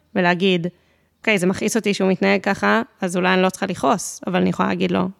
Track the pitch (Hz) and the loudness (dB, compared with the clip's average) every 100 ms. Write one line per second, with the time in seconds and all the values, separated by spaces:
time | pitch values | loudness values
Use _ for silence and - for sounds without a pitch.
0 | _ 202 175 175 196 180 170 - _ _ | _ 0 0 2 2 2 -2 -10 _ _
1 | _ _ - 208 180 190 214 233 202 196 | _ _ -2 2 2 0 -2 0 -2 0
2 | 190 185 196 196 202 196 202 214 240 _ | 0 2 2 2 0 0 2 0 -2 _
3 | 185 180 180 185 185 - 196 180 262 202 | -4 -2 2 2 2 0 -6 -2 0 0
4 | - - - 180 185 175 190 185 185 185 | -2 -10 -4 0 0 0 -2 0 -2 0
5 | 185 | -2